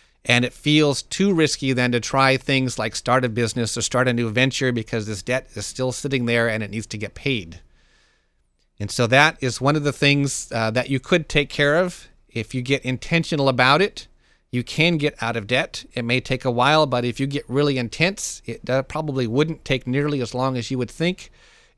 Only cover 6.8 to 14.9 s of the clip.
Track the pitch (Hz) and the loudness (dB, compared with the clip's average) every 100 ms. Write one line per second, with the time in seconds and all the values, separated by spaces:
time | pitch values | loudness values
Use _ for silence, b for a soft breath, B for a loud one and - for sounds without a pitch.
6.8 | 107 107 101 - 143 123 85 85 - _ | -8 -8 -8 -6 -4 -4 -6 -16 -20 _
7.8 | _ _ _ _ _ _ _ _ _ - | _ _ _ _ _ _ _ _ _ -10
8.8 | 101 - 117 131 151 - 131 - 131 151 | -6 -2 4 6 4 2 -4 -2 0 0
9.8 | 147 139 143 143 139 - - 120 110 113 | -2 2 2 2 0 -4 -6 -4 -2 -2
10.8 | 123 135 - 180 156 151 143 - 143 156 | -2 -4 0 0 2 0 0 0 2 2
11.8 | 185 - - _ _ 117 107 131 123 139 | 0 -6 -20 _ _ -8 -6 -6 -2 -2
12.8 | 131 127 - 170 165 151 139 123 127 151 | -2 -6 0 0 0 0 2 4 4 4
13.8 | 202 - - _ _ _ _ 123 117 - | 2 -2 -18 _ _ _ _ -6 -4 0
14.8 | 165 | 2